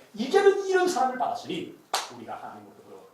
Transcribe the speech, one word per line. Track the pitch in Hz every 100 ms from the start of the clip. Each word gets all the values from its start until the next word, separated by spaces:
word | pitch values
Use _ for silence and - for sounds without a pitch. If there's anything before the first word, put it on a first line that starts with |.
| -
"이제는 | 208 262 392 403 403 381
이런 | 370 359
사랑을 | 247 254 254
받았으니 | - - - - - - _ - - 117
우리가 | 107 104
하나님으로 | - 110 104 -
더불어 | - - -